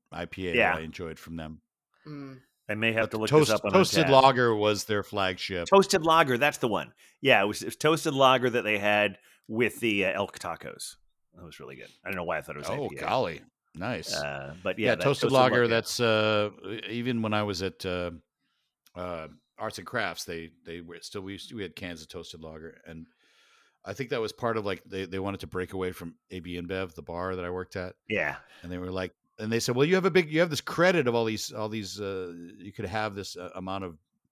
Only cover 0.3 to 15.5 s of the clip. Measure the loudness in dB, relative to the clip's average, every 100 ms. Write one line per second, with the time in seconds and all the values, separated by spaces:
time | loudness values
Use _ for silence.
0.3 | -6 -2 0 0 -2 -6 -10 -12 -12 -12
1.3 | -12 -12 -14 _ _ _ _ -18 -16 -16
2.3 | -18 _ _ -8 -2 0 2 0 0 4
3.3 | 6 6 2 4 4 6 4 6 8 8
4.3 | 6 4 4 4 2 0 -2 -2 -2 -2
5.3 | -2 -4 -4 6 6 8 4 6 6 6
6.3 | 4 2 2 0 0 -4 _ -20 _ 6
7.3 | 6 6 0 -6 0 2 2 2 6 6
8.3 | 6 4 2 0 0 4 4 4 0 _
9.3 | _ -8 0 0 0 0 2 0 0 -4
10.3 | -6 -10 -10 -10 -12 -14 -16 _ _ _
11.3 | -20 -20 -16 -16 -16 -20 _ -8 -4 -2
12.3 | -4 -4 -8 -6 -4 -4 -6 -2 0 0
13.3 | -4 -14 _ _ -10 -6 -6 -4 -4 -4
14.3 | -6 -10 -8 -6 0 0 2 2 2 4
15.3 | 6 6